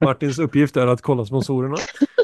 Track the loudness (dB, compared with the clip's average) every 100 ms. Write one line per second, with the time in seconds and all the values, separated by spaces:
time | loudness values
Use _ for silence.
0 | 0 0 -2 -2 0 2 2 2 2 0
1 | 0 -2 0 -4 -2 -4 -4 -6 -10 -2
2 | -2 2